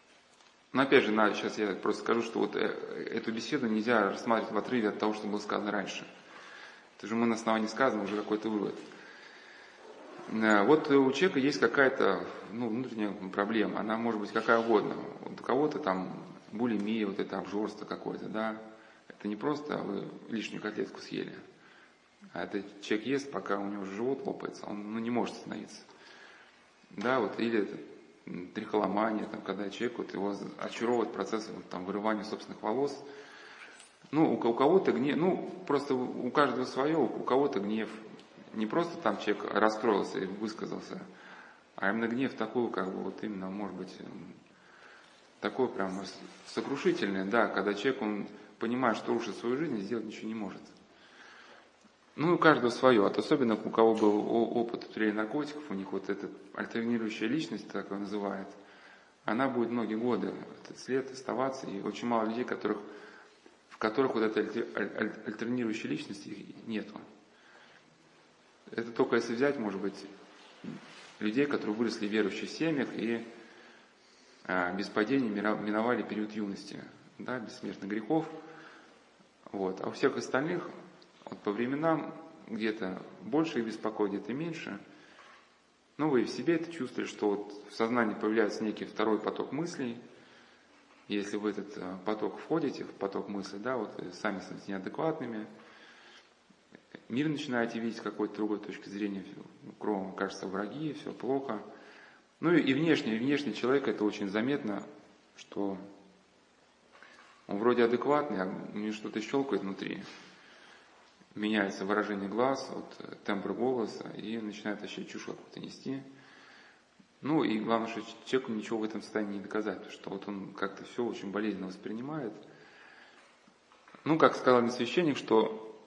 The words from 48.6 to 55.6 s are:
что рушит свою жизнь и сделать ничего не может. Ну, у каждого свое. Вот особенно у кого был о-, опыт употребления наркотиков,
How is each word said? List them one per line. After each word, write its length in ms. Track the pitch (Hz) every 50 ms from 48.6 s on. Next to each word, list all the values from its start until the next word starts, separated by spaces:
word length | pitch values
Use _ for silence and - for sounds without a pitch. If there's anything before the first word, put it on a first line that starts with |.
| - 113 123 127 131 117 107
что 180 | - - 123 120
рушит 220 | 117 113 104 95
свою 220 | - - 120 127
жизнь 200 | 143 170 156 123
и 40 | 104
сделать 240 | 95 104 120 110 -
ничего 220 | 104 - - 107 110
не 60 | 113
может. 260 | 113 101 95 101 - - - - - - - - - - - - - - - - - - - - - - - _ _ - - _ _ _ _ _
Ну, 200 | - 147 180 175
у 20 |
каждого 320 | - 147 156 143 120 120 117
свое. 320 | 117 - 131 131 123 104
Вот 160 | 98 98 -
особенно 380 | 107 113 - 156 143 123 113 107
у 140 | 101 - 107
кого 240 | - 113 113 113 110
был 260 | 107 110 104 104 104
о-, 420 | 104 - 113 117 113 - - 120
опыт 240 | 117 - - - -
употребления 320 | - - 107 110 107 101
наркотиков, 520 | 107 110 110 135 151 143 143 - -